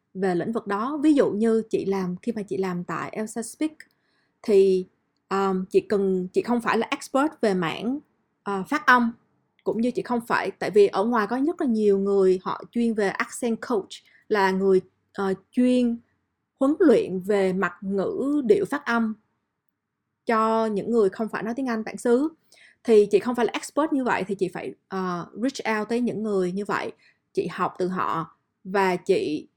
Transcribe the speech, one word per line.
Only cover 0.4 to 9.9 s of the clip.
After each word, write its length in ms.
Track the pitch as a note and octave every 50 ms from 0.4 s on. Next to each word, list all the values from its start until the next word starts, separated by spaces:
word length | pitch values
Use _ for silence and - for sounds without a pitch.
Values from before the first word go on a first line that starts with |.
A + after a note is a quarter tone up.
| D3 A3+ A3+
vực 140 | A3+ - G3
đó. 320 | G3+ G3+ A3+ C4+ D4+ D4 C4+
Ví 100 | D#4 D4
dụ 180 | C#4 G3 D3
như 320 | F#3 G#3 A3 A3+ A3 A3+ A3 A3
chị 160 | - - -
làm, 300 | F#3+ G3 G3 F#3 F3+ F3+ F3+
khi 100 | - A#3+
mà 120 | A3+ G#3+ G3
chị 140 | G3+ - F#3+
làm 260 | F#3+ F#3 F3+ F3 F3
tại 260 | - E3 C#3+ C#3 -
Elsa 320 | - - A3 G#3+ - A#3 A3+
Speak 280 | - - - D4+ D#4 - _ - _ _ _ _ _ _ _ _ _ _ _ -
thì, 440 | - G#3 G3 G3 F#3+ F#3 F#3 F#3 - _ _ _ _ _ _ _ -
ờ, 280 | F#3+ G3 G3 F#3+ F#3+ F#3 F#3+ -
chị 120 | - F#3+
cần, 460 | - - A3 G3 G3 F#3+ F#3+ F#3 F3+ F#3 -
chị 80 | - -
không 180 | A3+ B3 A#3+
phải 160 | A3+ - - A3
là 100 | A3+ -
expert 400 | C#4 - - - - C4 C4+ G#3 - -
về 120 | - G#3+ F#3+
mảng, 460 | F3+ F3 D#3 - - F#3+ A#3 C4+ D4+ - _ _ _ _ _ _ _ -
ờ, 200 | G3+ G3+ F#3+ F#3 -
phát 160 | C#4+ D4+ -
âm, 280 | - B3 B3 A#3+ A#3 - _ _ _ _ _ _ _ _ _ -
cũng 180 | F#3+ - A3
như 100 | A#3 B3